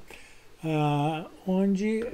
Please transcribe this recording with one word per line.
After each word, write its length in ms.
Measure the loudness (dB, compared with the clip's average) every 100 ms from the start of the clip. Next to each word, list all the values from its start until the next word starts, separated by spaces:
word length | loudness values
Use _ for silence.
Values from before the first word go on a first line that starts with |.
| -8 -18 -20 -20 -20 -8
ah, 680 | -2 0 2 2 0 -2 -8 -8 0
onde 580 | 2 4 2 2 0 -2